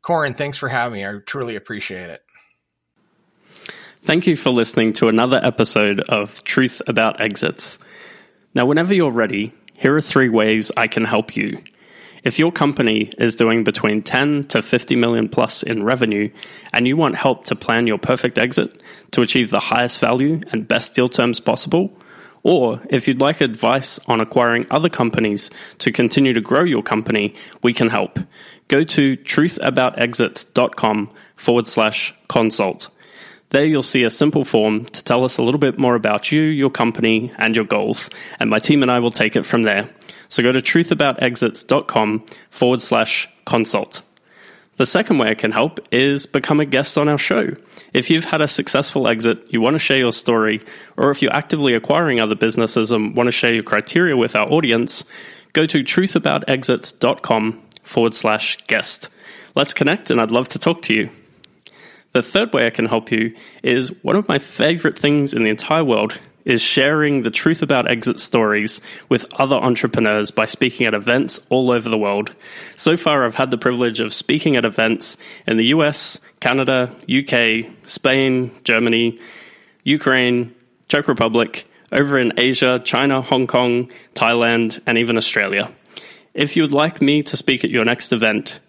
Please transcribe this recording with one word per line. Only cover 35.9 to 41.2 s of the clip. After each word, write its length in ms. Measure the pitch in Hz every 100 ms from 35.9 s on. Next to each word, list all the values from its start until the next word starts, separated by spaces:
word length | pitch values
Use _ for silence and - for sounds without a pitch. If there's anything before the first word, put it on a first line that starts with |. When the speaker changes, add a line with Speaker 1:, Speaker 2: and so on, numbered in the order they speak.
Speaker 2:
about 360 | 120 110 104 -
you, 100 | 151
your 280 | 156 147 135
company, 640 | - 113 113 113 110 120 -
and 160 | 110
your 120 | 113
goals, 440 | 110 107 104 - - - - -
and 100 | 110
my 100 | 107
team 220 | - 147
and 80 | 127
I 100 | 123
will 120 | 120
take 240 | - 110
it 80 | 113
from 200 | - 117
there. 260 | 110 101 107 - - - -
So 120 | -
go 120 | 123
to 80 | 127
truth 320 | - 170 170
about 280 | 165 143 123